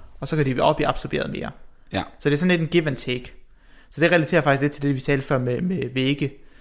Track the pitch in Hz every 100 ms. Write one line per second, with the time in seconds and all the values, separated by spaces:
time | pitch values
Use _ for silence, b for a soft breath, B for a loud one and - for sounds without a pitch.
0 | b b 139 156 135 127 147 151 - -
1 | - - - - - - - - - 95
2 | - - 147 147 180 175 151 170 156 131
3 | - 123 - - - b b b b -
4 | 170 175 151 170 147 135 143 147 143 135
5 | - 139 - 135 123 123 180 180 123 127
6 | 131 143 139 - b b